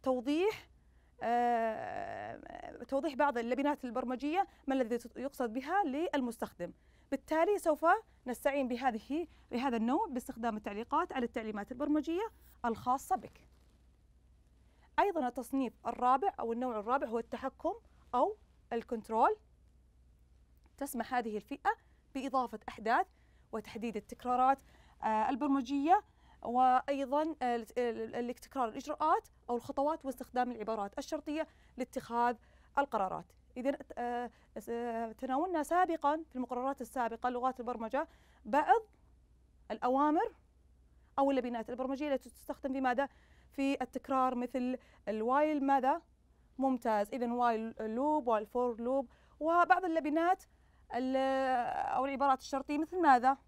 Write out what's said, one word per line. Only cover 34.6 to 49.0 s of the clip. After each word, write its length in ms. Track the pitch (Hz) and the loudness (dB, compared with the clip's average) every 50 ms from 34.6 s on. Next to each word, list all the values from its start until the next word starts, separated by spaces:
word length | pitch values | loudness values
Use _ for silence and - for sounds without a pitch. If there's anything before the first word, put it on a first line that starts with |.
| 208 - | -10 -8
آه، 420 | 233 233 240 240 226 226 233 226 | -6 -6 -4 -4 -4 -4 -6 -6
تناولنا 520 | 220 - - 254 254 262 330 381 349 311 294 | -8 -8 -6 -2 0 0 0 0 0 -2 -2
سابقًا 600 | - 330 349 370 359 330 320 - 285 302 320 330 _ | 2 2 2 2 2 0 0 2 0 0 0 -4 _
في 60 | - | -8
المقررات 460 | 254 247 240 254 247 254 269 277 - | -8 -6 -4 -4 -4 -4 -4 -4 -6
السابقة 480 | 254 233 - 269 240 226 226 220 - 247 | -8 -8 -4 -4 -4 -4 -4 -2 -4 -2
لغات 300 | 247 247 240 262 254 254 | -2 0 -2 -2 -2 -2
البرمجة 480 | 240 226 247 233 226 220 - 269 320 330 - - - _ _ _ - | -6 -6 -6 -6 -6 -2 -2 -2 -2 -2 -8 -20 -20 _ _ _ -6
بعض 360 | 214 214 285 294 330 381 466 440 - - _ - - - _ _ _ _ _ _ _ _ _ - _ | 2 2 2 6 6 6 4 4 -4 -20 _ -20 -20 -20 _ _ _ _ _ _ _ _ _ -10 _
الأوامر 600 | 214 220 - 247 254 269 294 302 294 339 440 466 - _ _ _ _ _ _ _ _ _ _ _ _ - _ _ _ - | -8 -2 0 2 4 4 4 4 4 4 2 0 -4 _ _ _ _ _ _ _ _ _ _ _ _ -20 _ _ _ 2
أو 120 | 277 277 | 2 4
اللبنات 380 | 277 262 240 247 240 233 220 - | 4 2 0 -2 -6 -6 -6 -8
البرمجية 440 | 247 220 262 254 277 247 294 302 277 | -6 -6 -4 -4 -4 -2 0 0 0
التي 160 | 254 - 247 | -2 -2 -8
تستخدم 440 | - - - - 277 - - 277 262 | -20 -20 -12 -12 -12 -8 -6 -4 -4
في 80 | 269 | 0
ماذا؟ 280 | 269 254 247 226 277 269 _ - - _ - - _ - | 0 2 2 2 0 -2 _ -20 -20 _ -20 -20 _ -14
في 300 | - - 277 277 277 - | -4 -2 0 0 2 0
التكرار، 540 | 254 247 - 247 - - 277 262 254 254 254 | -2 -6 -6 -10 -4 0 2 2 2 2 0
مثل 420 | 240 247 240 - 262 247 247 254 247 - - - - _ | -2 -4 -2 -2 -2 -2 -2 -4 -6 -8 -18 -20 -12 _
الوايل 560 | - 214 220 214 240 254 285 302 311 311 294 262 | -6 -4 -2 0 2 4 4 4 4 2 0 2
ماذا؟ 380 | 277 277 269 240 262 302 339 - _ _ _ _ _ _ _ _ _ _ | 4 4 4 4 4 2 0 -2 _ _ _ _ _ _ _ _ _ _
ممتاز. 520 | - 254 269 262 247 - 240 226 208 208 - - | -2 0 0 0 0 0 0 2 2 0 0 -2
إذن 180 | 262 240 240 | -4 -2 -2
وايل 420 | 233 240 247 240 226 220 220 226 226 - | 0 2 2 2 2 2 -2 -6 -8 -6
لوب، 480 | 220 220 220 240 269 302 302 302 240 | -6 -4 -2 0 2 2 2 2 2
وايل 180 | 240 226 214 214 | 2 2 2 0
فور 360 | - - 247 247 247 233 214 | -2 -2 0 0 0 -2 -2
لوب، 280 | 233 240 262 277 | -2 0 0 0